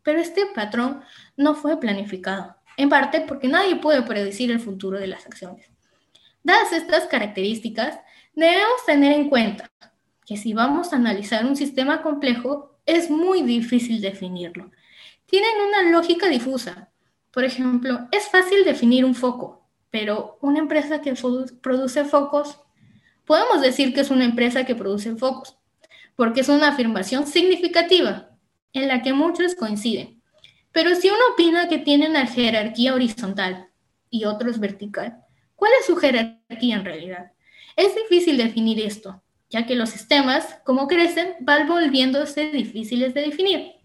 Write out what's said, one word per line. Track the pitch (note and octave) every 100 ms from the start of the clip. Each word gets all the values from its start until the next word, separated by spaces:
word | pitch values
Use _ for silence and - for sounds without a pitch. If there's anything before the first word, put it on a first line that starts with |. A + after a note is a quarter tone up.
Pero | - D#4
este | E4+ F#4+ G4+
patrón | B3 G#3 A#3 B3+ C#4+ - - - -
no | D4 D4+
fue | D4 D#4+
planificado, | A3+ G3 G3+ F#3 F#3+ G3 F3+ _ _ -
en | C#4
parte | C#4+ C4 D#4+
porque | D#4+ C#4 B3+
nadie | E4+ G4 E4+
puede | D4+ C#4+
predecir | A3+ G#3+ G3+ G3+ B3
el | A#3
futuro | G#3+ F#3+ F#3+ F#3+
de | F#3+
las | - -
acciones. | - F3+ - _ _ _ _ _ _ _ _
Dadas | C#4+ G4+ F#4+
estas | E4 - D#4 D#4+
características, | B3 G#3 F#3+ G3 A3+ A3 A3 C4 E4+ _ _ _
debemos | D4+ E4 F4+ G#4+ B4 G#4
tener | D4 C#4+
en | D4 D4
cuenta | B3+ G#3+ G#3 - _ - _ _ _ _
que | G#3
si | A3+
vamos | A3 B3+ D4+ F4
a | C#4
analizar | A#3 G3 G3+ A3 A#3+
un | C#4
sistema | C#4+ - C4+ D#4
complejo, | D#4+ C#4+ C4+ A#3+ B3+ D4 - _ -
es | E4 E4+
muy | D#4 F4+ F#4+
difícil | B3+ A#3+ - B3 A#3+ A3
definirlo. | G3 G3 F#3 F3+ E3+ F3 G3 _ _ - - _ _
Tienen | F#4+ A4 G#4+ G4+
una | G#4 F4
lógica | E4+ E4+ E4+ G4
difusa. | B3+ B3+ C4 F#3 F#3 - _ _ _ _
Por | B3 B3+
ejemplo, | A#3+ B3+ B3 B3+ A#3+ -
es | G#4 G4+
fácil | F#4 F#4 G4
definir | F4+ B3+ A#3 B3+ B3+
un | B3
foco, | B3 A#3+ - - _ _ _
pero | A3 G#3+ G#3+ - -
una | C#4 D4
empresa | D4+ D#4 D4 D4+
que | D4
produ-, | B3 B3+ B3 B3+ -
produce | C4 B3+ C4 D4 C#4+
focos, | C#4+ C#4+ D4 D4 - _ _ _ _ _ _ -
podemos | D#4 A#4+ F4+
decir | C4+ B3+ C4+
que | C#4
es | C4+
una | C4 A#3+
empresa | A#3 A#3+ B3 B3+
que | A#3
produce | G3 G3+ A3 A3+
focos, | C4 C4+ - _ _ _ _ _ - -
porque | A3+ A#3
es | C4
una | C#4+ D4+
afirmación | C#4 A3+ G3+ F#3+ B3+ C#4+
significativa | F4 F#4 F4 F4+ E4+ E4+ F#4 G#3 F#3 - _ _ _ _
en | C4+ C4+
la | B3+
que | C4
muchos | C4+ E4 E4 F4+ F4+
coinciden. | A3 G#3 A#3+ A#3+ - _ _ _ _ _ _
Pero | E4 E4 F4+
si | F#4+
uno | G#4+ B4
opina | F4 E4+ E4+ F4
que | D#4
tienen | D4 D4 D#4
la | D#4 A#3+
jerarquía | B3 A#3 A3 G#3+ A3+ B3+
horizontal | C4 A#3+ - F#3+ G3 F#3 F#3 - _ _ _ _
y | A3+ G#3
otros | G#3 A#3+ A3+
vertical, | G3+ G3+ G#3 - - - _ _ _ _
¿cuál | G#4+ B4+
es | F#4
su | F4
jerarquía | C#4 B3 A3+ - _ A3+ B3 G#3
en | F#3+
realidad? | D#3 F3 F3+ F#3 _ _ _ - -
Es | F#4+ A4
difícil | A4 F4 F4 C4
definir | A3+ A3 A3 A3
esto, | G#3+ G#3 F#3+ F#3+ _ _ _
ya | A3+ A#3
que | B3
los | A3
sistemas, | - - D4 B3+ C#4 - -
como | - C4 C#4
crecen, | F4 E4+ E4+ F4+ -
van | C4 D4 D4+
volviéndose | E4+ D#4 C4 C4 C#4 D4 D4 D4+
difíciles | D4 G#3 G#3+ A3 B3 B3+
de | C#4
definir. | D4 D4 G4 D#4+ - -